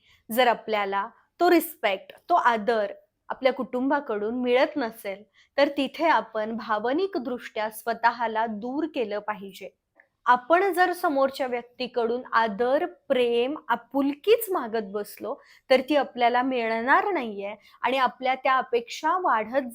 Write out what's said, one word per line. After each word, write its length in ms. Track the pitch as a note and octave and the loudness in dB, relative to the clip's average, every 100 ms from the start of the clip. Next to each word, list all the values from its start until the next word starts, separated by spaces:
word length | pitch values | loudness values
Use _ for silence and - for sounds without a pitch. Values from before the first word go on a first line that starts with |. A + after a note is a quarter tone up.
| _ _ - | _ _ -4
जर 140 | A3+ B3 | 2 4
आपल्याला 600 | A3 - G#3+ G3 G3 A3 - _ - | 2 -2 -4 -2 -4 -6 -10 _ 2
तो 100 | F4 | 4
रिस्पेक्ट, 640 | E4+ D#4+ - G#3+ F#3+ - - - | 4 2 -2 -2 -2 -6 -12 0
तो 60 | |
आदर 580 | E4+ A#3+ A3+ G#3 A3+ G3+ - _ _ - | 2 4 2 0 0 -2 -6 _ _ -14
आपल्या 240 | - B3+ | -2 0
कुटुंबाकडून 840 | B3+ B3 B3 C4+ D4 C#4+ G#3 G#3 B3 | 0 -4 -2 0 0 -2 -4 -4 -2
मिळत 360 | B3 B3 D#4 D4 | 2 2 2 0
नसेल, 460 | A#3 A3+ G3+ G3 G#3+ _ _ - | -6 -6 -12 -12 -16 _ _ 0
तर 100 | C#4+ | 2
तिथे 400 | C#4+ C4 C4+ D#4+ | 2 -4 0 2
आपण 480 | B3 A3 A3 G#3+ A3+ | 2 0 -4 -4 -6
भावनिकदृष्ट्या 1120 | A3+ G#3+ A#3 D4 F#4+ E4+ B3 B3 - A3 G#3+ | -4 -2 0 0 -2 -4 -6 -8 -8 -6 -6
स्वतःला 760 | A3 - A3+ A#3 A#3+ A3+ G#3+ A#3 | -6 -6 0 0 0 -2 -2 -4
दूर 400 | G#3 B3 C#4 D#4+ | -4 -6 -4 -4
केलं 240 | D4+ G#3+ G#3 | -4 -4 -4
पाहिजे. 520 | G#3 G3+ G3 F#3 F#3+ _ _ _ _ _ - | -6 -10 -10 -16 -18 _ _ _ _ _ 2
आपण 460 | B3 B3 E4+ G4 | 2 4 2 4
जर 200 | E4+ F4+ | 2 0
समोरच्या 540 | F4 F4+ C#4 C4+ C4+ C4 | 0 0 2 0 0 -6
व्यक्तीकडून 760 | A#3+ A#3+ - A#3+ A#3+ A3+ A#3+ B3+ | -6 -8 -8 -6 -2 -2 -2 -2
आदर, 540 | A3+ A3+ G3+ A#3+ C#4+ F4 | 0 0 0 0 0 -2
प्रेम, 720 | - - B3+ A#3+ A#3 B3+ D#4 - | -6 -2 0 2 2 0 -4 -4
आपुलकीच 840 | A#3+ - C#4 C#4 C#4+ - A#4 A4+ | -4 -2 -2 0 0 2 2 2
मागत 340 | F4+ A#3+ A3+ | -4 -4 -6
बसलो, 500 | G3+ G#3 G#3 - G#3 C4+ _ _ - | -4 -6 -8 -10 -10 -10 _ _ 2
तर 100 | C4 | 2
ती 160 | C4 D4 | 4 0
आपल्याला 460 | B3+ B3 A#3+ A#3+ | 0 2 2 2
मिळणार 680 | C4 B3+ A3+ A3+ A#3+ E4 G4+ | 0 0 -2 -2 4 4 4
नाहीये 440 | F4 A#3 G3+ G3 G#3+ _ - | -2 -4 -8 -10 -12 _ -6
आणि 160 | A#3 C4 | -2 0
आपल्या 360 | B3+ - B3+ | 0 -2 -4
त्या 220 | C4 C#4 C4 | -2 0 0
अपेक्षा 640 | A#3+ A#3+ A#3 - D#4 F#4 | 0 -2 -4 -4 -2 0
वाढत 520 | F4+ A3+ G#3+ C4+ B3 | 0 0 0 -4 -4